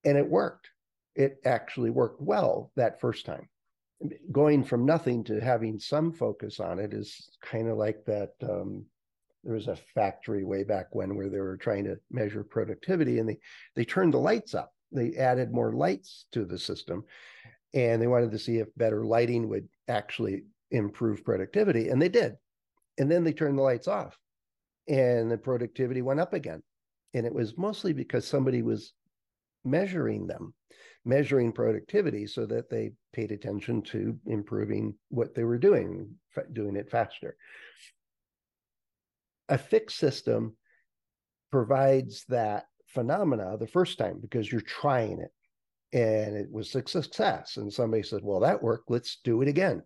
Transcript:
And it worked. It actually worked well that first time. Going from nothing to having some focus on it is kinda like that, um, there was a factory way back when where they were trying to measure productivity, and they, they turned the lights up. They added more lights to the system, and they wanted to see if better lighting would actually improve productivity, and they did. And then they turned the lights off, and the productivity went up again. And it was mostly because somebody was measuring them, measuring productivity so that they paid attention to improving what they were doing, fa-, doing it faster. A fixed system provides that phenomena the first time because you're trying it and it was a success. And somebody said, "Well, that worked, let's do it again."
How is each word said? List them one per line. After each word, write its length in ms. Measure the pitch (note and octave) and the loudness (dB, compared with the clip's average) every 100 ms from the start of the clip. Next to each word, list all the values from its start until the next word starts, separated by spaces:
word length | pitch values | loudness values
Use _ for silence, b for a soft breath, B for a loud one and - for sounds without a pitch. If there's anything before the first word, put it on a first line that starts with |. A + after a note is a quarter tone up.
And 140 | - C#3+ | 4 4
it 100 | A2+ | 4
worked. 400 | F3+ G3+ - - _ _ _ _ | 2 0 -6 -20 _ _ _ _
It 240 | - C3+ C#3 | 0 0 2
actually 460 | B2+ A#2 - - A#2 | 0 0 -2 -2 0
worked 300 | A#2+ A#2 - | 2 0 0
well 520 | D3 G#3 F3 - - | 0 2 2 0 -2
that 260 | - A2+ - | 0 0 0
first 240 | B2 - | -4 -4
time. 240 | - D2+ - _ _ _ _ _ D3 - - | -8 -12 -12 _ _ _ _ _ -10 -10 -2
Going 320 | C3+ D3+ D3 | 4 6 6
from 200 | A#2+ A#2+ | 4 2
nothing 380 | C3 D#3+ C#3 A#2+ | 4 4 2 -2
to 160 | A2 G#2+ | -2 -2
having 380 | B2 A#2 A2 G#2+ | 0 0 0 -4
some 340 | - D3 E3 | -2 0 0
focus 460 | E3 A2 G#2 G#2 - | 0 -2 -2 -4 -6
on 220 | F2+ F2+ | -6 -4
it 120 | G#2 | -4
is 380 | G#2 G#2 - - _ - | -6 -8 -14 -20 _ -8
kinda 240 | A2+ A2+ | -2 -2
like 320 | G#2+ G#2+ G#2+ - | 0 -2 -2 -4
that, 240 | G#2 G2 _ | -4 -4 _
um, 420 | G#2+ F#2+ F#2+ G2+ G#2 _ _ _ _ _ | -6 -4 -6 -10 -14 _ _ _ _ _
there 100 | - | -6
was 140 | A2 G#2+ | -6 -6
a 80 | F#2 | -8
factory 680 | _ - G2 - - G2+ | _ 0 0 -2 -6 -4
way 220 | F#2+ G2 | -2 0
back 280 | G2+ G2+ F#2 | 2 2 0
when 220 | G#2+ F#2+ | -4 -4
where 140 | G2+ G2 | -4 -4
they 100 | G2 | -2
were 180 | F#2+ F#2 | -4 -2
trying 280 | - G2+ | 0 0
to 160 | G2+ G2 _ | -2 -4 _
measure 320 | B2+ G#2 G#2 | -4 -4 -4
productivity, 800 | G2+ A2+ G#2+ G2+ - F#3 C3+ A#2+ | -4 -4 -2 -6 -2 2 2 2
and 80 | A2 | 0
they, 100 | - B B B - | -4 B B B -4
they 80 | |
turned 280 | A#2+ - F3 | -2 4 4
the 60 | C3+ | 4
lights 380 | D3+ A3+ - E2+ | 4 2 0 -6
up. 160 | - _ _ | -6 _ _
They 240 | C#3 A#2 | -2 -2
added 380 | - B2+ B2+ A#2 | 2 2 2 0
more 200 | A#2+ A2+ | 0 0
lights 540 | A#2 D#3+ F#3+ - - - | 2 0 0 -8 -20 -6
to 120 | A#2+ | -4
the 140 | F#2 F#2 | -4 -6
system, 460 | - - - F2 G#2+ B B B B B _ | -8 -8 -8 -10 -10 B B B B B _
and 260 | C#3 A#2+ A2+ | 0 2 2
they 60 | A#2+ | 4
wanted 240 | B2 A#2 | 4 2
to 80 | G#2+ | -2
see 200 | - A2+ | -2 -2
if 100 | G#2+ - | -2 0
better 280 | A2+ G#2+ | 0 2
lighting 440 | A2 A2+ A#2+ A#2 A2 | 2 2 4 0 0
would 200 | G2+ G#2 _ - | -4 -6 _ -4
actually 560 | A#2 - - G#2+ G2 - _ _ | -4 -4 -4 -4 -4 -8 _ _
improve 540 | B2 G2+ - A2+ G#2 | -2 -2 -2 -2 -2
productivity, 640 | - G2 F#2+ G3+ G#3 B2 A2+ | -2 -2 0 2 4 2 2
and 120 | B2+ | 2
they 80 | F3+ | 4
did. 280 | A#3+ C#3 - _ _ _ _ _ - | 4 0 -6 _ _ _ _ _ -2
And 140 | C#3+ | 2
then 120 | F3 | 4
they 80 | E3 | 4
turned 260 | D3 D3+ C#3 | 2 0 2
the 40 | |
lights 260 | C3+ A#2+ - | 2 2 0
off, 280 | G3+ - - _ _ _ _ _ _ - | -4 -4 -14 _ _ _ _ _ _ 0
and 420 | C#3 B2 B2 A2+ | 4 4 4 2
the 60 | A2+ | -2
productivity 680 | C3 B2 A#2+ - B2+ B2+ | -2 -2 -2 -2 -2 0
went 180 | B2 C#3+ | 0 0
up 120 | F3+ | 0
again. 300 | F3+ - D#2+ _ _ _ _ _ | -4 -6 -12 _ _ _ _ _
And 140 | B2 A#2 | -4 -2
it 80 | |
was 240 | - A2 E3 | -2 -4 -2
mostly 340 | G3+ G3+ G3 | -6 -2 -4
because 340 | C#3 C3 B2 - | -4 -2 -4 0
somebody 360 | C#3 C3 B2 | 0 2 0
was 320 | A#2 A2 - _ _ _ _ _ _ _ | 0 -4 -6 _ _ _ _ _ _ _
measuring 640 | B2+ D#3 G3 F3+ A#2 G#2+ F2+ | -2 0 0 -2 -2 -2 -6
them, 280 | - - _ _ B B B | -8 -12 _ _ B B B
measuring 480 | A#2+ C3+ C3+ C3+ A#2+ | 0 2 4 2 2
productivity 760 | A2 A2+ G#2+ - G#3 E3+ G#2+ G#2 | 0 0 0 0 0 0 -2 -6
so 200 | - A2 | -6 -4
that 240 | A2+ A#2+ | -4 -4
they 220 | A#2 G#2+ A2+ _ | -6 -6 -10 _
paid 200 | - G#2+ | -6 -6
attention 500 | G#2 - G2+ - A#2 | -6 -6 -6 -4 -4
to 340 | - A2 G#2+ A2 - | -4 -4 -4 -6 -6
improving 680 | A2 G2+ G#2 G#2 G#2 G#2+ G#2 _ | -6 -4 -4 -2 -2 -4 -8 _
what 260 | A#2+ A#2 | -4 -2
they 100 | - | -2
were 140 | A#2 A#2+ | 0 4
doing, 560 | G3 D#3+ F#2 F#2 G2 - _ | 4 4 2 -8 -12 -16 _
fa-, 140 | - - | -10 -8
doing 240 | A#2 G#2 G2 | -6 -4 -4
it 140 | G2+ | -2
faster. 460 | A#2+ G#2+ - - - B B B B B _ _ _ _ _ _ _ _ _ _ _ _ _ _ _ - | -2 -2 -6 -14 -14 B B B B B _ _ _ _ _ _ _ _ _ _ _ _ _ _ _ -2
A 100 | C#3 | -2
fixed 400 | - A3 A3 - | 4 2 2 0
system 580 | C#3+ - - A2+ A2+ - _ _ _ _ _ _ _ _ _ | 0 0 0 0 -2 -8 _ _ _ _ _ _ _ _ _
provides 760 | C3+ A2+ C3+ C3+ C3+ B2+ - - | 0 2 4 6 6 2 -12 -2
that 380 | B2 G#2+ G#2 - _ _ | 0 0 -2 -8 _ _
phenomena 720 | C3 A#2+ F3 F#3 A#2 F#2 G#2+ | -4 0 2 2 0 -2 -6
the 80 | A2+ | 0
first 320 | F3+ F3 - | 2 2 0
time 200 | G2+ F2+ | -4 -4
because 300 | A2 A#2+ G#2+ | -4 -4 -2
you're 100 | A#2 | -4
trying 600 | - - C#3+ C3 G#2+ E2+ | -4 -2 2 2 0 -4
it 100 | E2+ _ _ _ _ _ _ | -10 _ _ _ _ _ _
and 420 | B2+ A2+ A2 G#2+ | 2 4 2 0
it 160 | G#2 G2+ | -4 -6
was 240 | G#2+ G#2 | -8 -4
a 120 | C3+ - | -6 -2
success. 720 | F3+ - - A3 F2+ - A#2 | -4 -4 0 0 0 -8 -8
And 160 | G#2 | -6
somebody 300 | - A#2 A2 | -2 0 0
said, 180 | G2 G#2 | -2 -6
"Well, 180 | G2+ F#2+ | -2 2
that 220 | B2+ G3+ | 4 2
worked, 280 | A2+ A#2 - | 0 -2 0
let's 280 | A#2+ - - | -2 -2 -6
do 200 | B2+ A#2 | 0 2
it 60 | C3+ | 4
again." 340 | C#3+ F#3 F#2 | 2 2 -2